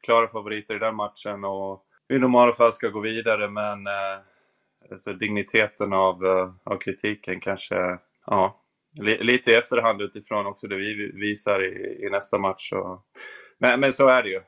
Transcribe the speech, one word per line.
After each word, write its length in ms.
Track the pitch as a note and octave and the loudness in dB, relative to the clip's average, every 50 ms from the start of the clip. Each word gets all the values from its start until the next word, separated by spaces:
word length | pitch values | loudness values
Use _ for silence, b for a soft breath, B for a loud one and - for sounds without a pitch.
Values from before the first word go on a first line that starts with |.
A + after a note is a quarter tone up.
| - | 2
klara 240 | - A#2 A#2 A2+ | 4 4 4 4
favoriter 480 | G#2+ A2 A2 G2+ G#2 G#2+ G#2+ G#2 _ A2 | 2 -4 -10 -8 -6 -8 -8 -8 _ -6
i 40 | G#2 | -4
den 160 | A2 A2 A2 | -2 -4 -2
matchen 480 | G#2+ G#2 G2+ _ - - G#2 G2+ G2+ G2+ | -4 -6 -8 _ -10 -10 -10 -10 -6 -6
och 400 | G2 G2 F#2+ G2 G2 F#2+ F#2 _ _ _ _ _ _ C3+ | -6 -6 -6 -6 -8 -10 -12 _ _ _ _ _ _ 0
i 40 | |
normala 360 | C3+ B2+ B2+ B2 B2 B2 A#2+ A#2+ | 2 4 6 6 6 6 6 6
fall 200 | - A#2+ A#2 A2 | 4 4 4 4
ska 140 | - - A2 | 2 -6 -6
gå 100 | G#2 G#2+ | -6 -4
vidare, 500 | G#2 A2 A2+ A2+ A2+ A#2 A2 G#2 G#2 G2+ | -6 -4 -6 -2 0 0 0 0 -2 -4
men, 380 | G2+ G#2 G#2 G#2 G#2 G2+ G2+ | -4 -4 -4 -4 -6 -8 -8
eh, 320 | G2 G2+ G2 G2 G2 G2 G2 G2 _ _ _ _ _ _ _ _ _ _ _ _ - | -8 -6 -4 -4 -6 -8 -10 -14 _ _ _ _ _ _ _ _ _ _ _ _ -20
alltså 220 | G#2 F#2+ _ G#2+ G2 | -20 -14 _ -12 -8
digniteten 800 | F#2 A2 G#2 G#2 G#2 G2 - - A2+ A2 G#2 _ _ G#2 G2+ G2+ | -6 -6 -4 -4 -4 -6 0 0 0 0 0 _ _ -4 -2 2
av, 320 | F#2+ F#2+ F#2+ F2 F2+ F#2 | 2 2 2 2 0 0
eh, 260 | F#2 F#2+ F#2 F#2 F#2 F#2 F#2 _ | 2 2 2 0 -4 -8 _ _
av 140 | - G2+ | -8 -8
kritiken 640 | F#2+ - - F#2+ - - G#2 G#2 - - - F#2 F#2 | -6 -6 -8 -10 -6 -6 -6 -6 -6 -8 -10 -10 -6
kanske, 360 | - G2 G2 F#2+ - - - F#2 F2+ F2+ F2+ F2+ _ _ _ _ _ | -6 -6 -6 -6 -6 -6 -4 -2 -2 -2 -4 -8 _ _ _ _ _
ja, 360 | - G#2+ G2 F#2 F#2 - _ _ _ _ _ _ _ _ D3+ | -2 0 2 2 0 -2 _ _ _ _ _ _ _ _ -6
li-, 220 | G2+ G#2+ A2 - G#2 | 0 0 0 0 2
lite 280 | A#2 B2 B2+ - B2 | 2 2 2 4 4
i 40 | A2+ | 4
efterhand 460 | A#2 A#2+ - B2+ A#2 A2+ A2+ G#2+ G2 | 4 4 2 -2 2 2 2 0 0
utifrån 440 | G#2 G2+ _ G#2+ G2+ - A2 G#2 G2+ | -4 -10 _ -14 -10 -6 -4 -4 -4
också 220 | G2+ G2+ _ - | -6 -8 _ -10
det 80 | G2+ G2+ | -8 -6
vi 360 | F#2+ G2 G#2 G#2+ G#2 G#2 - - | -6 -6 -6 -6 -8 -8 -10 -8
visar 500 | F#2+ G#2 G#2 G#2 G2+ - G#2 G2+ G2 F#2+ | -6 -4 -4 -4 -2 0 0 0 0 0
i, 420 | F#2+ F#2+ G2 G2+ G2+ - - G2+ | -2 -4 -6 -10 -10 -8 -8 -6
i 40 | G2+ | -4
nästa 280 | G2 G2 - - - | -4 -4 -2 -2 -2
match. 340 | G2+ G2 F#2+ F#2+ - - - - | 0 0 0 -2 -4 -10 -8 -6
Och, 320 | G2 F#2 F#2 F2+ F#2 _ _ B B B B B B B B B | -6 -6 -6 -10 -12 _ _ B B B B B B B B B
men, 220 | _ - B2 B2 B2+ | _ 4 4 4 4
men 140 | C#3 C#3 C3 | 2 2 4
så 140 | - C#3 | 6 8
är 160 | C3 B2+ B2+ A2+ | 8 8 6 4
det 60 | G2+ | 0
ju. 60 | F#2 F#2+ - | -6 -8 -10